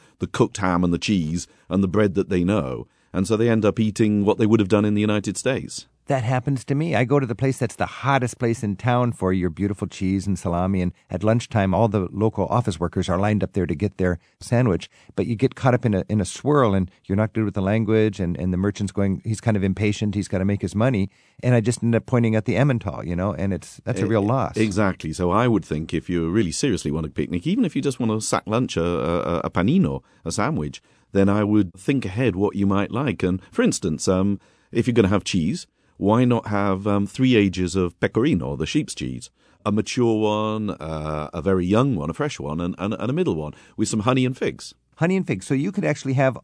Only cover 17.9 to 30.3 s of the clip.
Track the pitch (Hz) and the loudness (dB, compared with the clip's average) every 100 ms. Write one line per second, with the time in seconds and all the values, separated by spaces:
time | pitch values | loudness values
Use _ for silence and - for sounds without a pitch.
17.9 | 110 107 101 87 82 92 90 101 - 101 | 2 2 0 -4 -2 -2 0 -2 -2 -6
18.9 | - 98 95 113 107 117 107 98 95 107 | -2 -2 -2 -6 -4 0 0 0 0 -2
19.9 | 104 107 101 92 95 98 101 90 104 127 | 0 -2 -2 -4 -2 0 -2 -2 0 0
20.9 | 107 95 - _ - 123 120 113 117 117 | 0 -2 -6 _ -4 2 2 2 0 0
21.9 | 113 - 123 117 110 113 98 143 120 - | 0 2 0 2 2 0 2 2 0 -4
22.9 | - 80 87 98 76 98 90 - - 110 | -6 -6 -2 -2 -2 -4 -4 -8 -4 -2
23.9 | 95 104 113 101 131 98 - 110 95 101 | 2 2 4 4 2 0 2 2 4 2
24.9 | 85 80 78 87 101 123 101 - 78 80 | 0 -6 0 2 4 4 2 0 -4 -2
25.9 | 78 - 87 82 104 90 - 143 87 - | -4 0 0 2 2 0 0 0 0 -2
26.9 | 76 78 - 73 90 156 226 185 143 139 | -2 -4 -4 -4 -2 0 0 0 0 -2
27.9 | 127 117 110 104 - - 113 131 82 85 | -2 -2 -2 -2 -4 0 -2 0 0 0
28.9 | 85 71 85 - 85 - - 98 185 120 | 0 0 -2 0 -2 -2 0 2 4 2
29.9 | 67 - _ 82 | -2 -10 _ -8